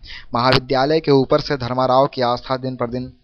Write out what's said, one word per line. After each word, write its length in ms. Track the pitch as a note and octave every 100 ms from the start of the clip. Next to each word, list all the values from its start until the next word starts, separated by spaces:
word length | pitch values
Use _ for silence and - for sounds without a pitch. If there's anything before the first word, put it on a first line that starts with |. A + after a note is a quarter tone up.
| - - -
महाविद्यालय 640 | A#2+ B2+ C3 B2+ C3 C#3 D#3+
के 100 | D#3
ऊपर 300 | C#3 B2+ D3+
से 160 | - D3
धर्माराव 500 | A#2+ B2+ B2+ B2+ C#3
की 140 | -
आस्था 360 | A#2+ A#2+ - C3
दिन 200 | B2+ B2+
पर 140 | A#2+
दिन 220 | B2 B2+ -